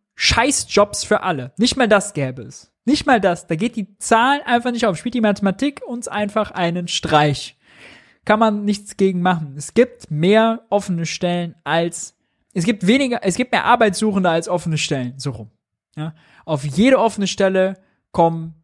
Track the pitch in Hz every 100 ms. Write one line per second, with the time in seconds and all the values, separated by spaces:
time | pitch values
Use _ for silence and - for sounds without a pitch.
0 | _ - - - 262 - - - 208 -
1 | - 156 185 151 123 - 247 - 233 208
2 | 190 - 135 127 127 - - _ - 294
3 | - 240 190 170 - 160 233 226 190 _
4 | - 226 247 285 - 240 247 240 226 160
5 | 247 240 214 202 196 190 285 277 440 240
6 | - 208 208 220 208 - 170 175 175 -
7 | - 151 151 139 - - _ - - -
8 | _ _ - 220 220 208 208 208 - -
9 | 190 180 175 175 151 139 - - 247 -
10 | - 147 175 214 226 226 - 202 196 170
11 | 165 - 180 175 170 - 143 165 170 -
12 | - _ _ _ _ 190 175 208 180 262
13 | 269 233 190 180 247 214 - 240 220 180
14 | 214 196 180 165 165 180 165 156 - 143
15 | 123 131 143 117 107 _ _ _ _ -
16 | 156 - _ _ - 151 143 135 247 262
17 | 226 - 196 - 196 190 190 190 _ _
18 | _ - 165 165 165 -